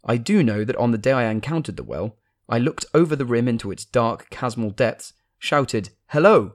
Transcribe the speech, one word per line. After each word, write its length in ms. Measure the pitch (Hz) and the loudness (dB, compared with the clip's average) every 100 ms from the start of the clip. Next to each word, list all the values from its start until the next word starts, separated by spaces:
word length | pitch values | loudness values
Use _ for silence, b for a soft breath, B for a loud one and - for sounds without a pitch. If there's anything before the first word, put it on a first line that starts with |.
| - | 0
I 60 | 120 | -2
do 260 | 117 208 | 2 2
know 220 | 127 104 | 4 0
that 140 | 107 - | -2 -2
on 140 | 120 | 0
the 60 | 113 | 0
day 140 | 117 | 0
I 180 | 135 113 | 0 0
encountered 460 | 110 120 165 147 90 | -2 -2 -4 -4 -10
the 80 | |
well, 340 | 58 65 104 - _ _ - | -10 -6 -8 -8 _ _ -4
I 120 | 117 | 0
looked 260 | 123 - - | 0 -4 0
over 200 | 151 165 | 2 2
the 120 | 151 127 | 0 0
rim 200 | 120 123 | 0 0
into 260 | 117 101 | -2 -6
its 120 | 90 | -12
dark, 460 | - 123 117 113 - | -4 0 0 -4 -12
chasmal 440 | - 127 120 107 | -8 -6 -4 -8
depths, 380 | 104 120 - - _ _ _ | -2 -2 -2 -16 _ _ _
shouted, 520 | - 147 135 113 98 _ _ | -2 0 0 -4 -6 _ _
"Hello!" 440 | 147 180 220 143 | 4 6 6 4